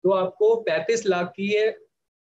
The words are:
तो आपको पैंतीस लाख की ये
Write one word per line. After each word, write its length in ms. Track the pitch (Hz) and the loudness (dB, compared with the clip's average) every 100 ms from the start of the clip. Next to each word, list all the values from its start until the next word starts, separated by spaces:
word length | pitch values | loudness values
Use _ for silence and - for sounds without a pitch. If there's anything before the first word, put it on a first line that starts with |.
तो 80 | 180 | 2
आपको 440 | 190 185 - 214 | 0 -2 0 2
पैंतीस 500 | 226 185 156 - 226 | 2 0 -2 -2 -2
लाख 280 | 196 175 180 | 0 -2 -2
की 180 | - 202 | -6 -2
ये 220 | 208 220 - _ _ _ _ | 0 0 -2 _ _ _ _